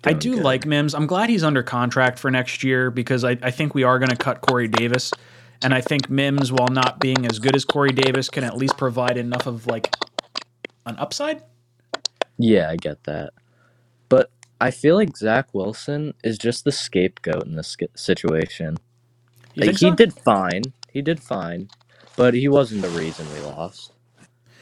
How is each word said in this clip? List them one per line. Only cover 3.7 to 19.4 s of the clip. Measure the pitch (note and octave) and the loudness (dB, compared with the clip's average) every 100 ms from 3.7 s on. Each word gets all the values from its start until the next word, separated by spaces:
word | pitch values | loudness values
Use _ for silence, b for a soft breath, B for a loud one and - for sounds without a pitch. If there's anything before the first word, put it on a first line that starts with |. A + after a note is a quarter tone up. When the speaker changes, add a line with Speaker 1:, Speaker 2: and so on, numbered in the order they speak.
Speaker 1:
we | C#3+ | 2
are | B2+ B2+ | 4 4
gonna | B2+ A#2+ | 2 0
cut | C3+ A#2+ | -2 0
Corey | - B2 A#2 | 0 2 2
Davis. | - A#2+ B2 - B B B B B | 0 2 0 -2 B B B B B
And | C3 | 2
I | B2+ | 2
think | - D3 C3+ | 2 -2 0
Mims, | C3+ C#3 C#3 C3 | 0 0 0 0
while | C3 B2 | 2 2
not | C3 B2+ - | 2 0 0
being | C3+ C3 A#2+ | 0 0 0
as | A2 | 0
good | C3 | 0
as | C3+ - | 0 0
Corey | D3 C#3 | 0 2
Davis, | C3 C3+ C3 B2+ | 2 2 0 -2
can | D3 | -4
at | A#2+ A#2 | -6 -2
least | C3+ - | -2 -2
provide | C3 A#2+ B2 B2 | -2 -2 -2 -2
enough | A#2+ B2 C3 | -4 -4 -6
of, | A#2 A#2 | -6 -6
like, | A2+ - - - - - - - _ - _ A#2+ | -4 -4 -6 -8 -10 -12 -16 -16 _ -18 _ -14
an | A2 | -8
upside. | D3 - D4 D#4 - _ _ _ _ - - - - - | -6 -4 -4 -6 -12 _ _ _ _ -12 -12 -8 -10 0
Speaker 2:
Yeah, | A#2 G2+ D#2 | 4 4 2
I | E2+ | -4
get | D2+ D2 | -6 -8
that. | - D#2 D2 - _ _ _ _ _ _ _ | -8 -8 -10 -16 _ _ _ _ _ _ _
But | C3 B2+ _ - _ | 4 4 _ -20 _
I | B2 | -2
feel | - D3 F#3 | 2 4 4
like | F#3+ - | 2 0
Zach | G#2+ A#2 - | 0 0 0
Wilson | G2 F#2+ A2 - D3 D3+ - | -4 -6 -6 -8 -6 -6 -6
is | A2+ G#2+ | -6 -2
just | A2+ A#2+ | -2 -2
the | C#3+ | -2
scapegoat | - - F#2 F#2 - E2+ - - | -4 -2 0 0 -2 -4 -4 -4
in | D#2 | -8
this | - | -10
sca-, | - E2+ | -8 -10
situation. | - - F2+ E2+ D#2+ E2 - D#2+ E2 - _ _ _ _ _ | -8 -2 0 0 0 -2 -6 -8 -8 -10 _ _ _ _ _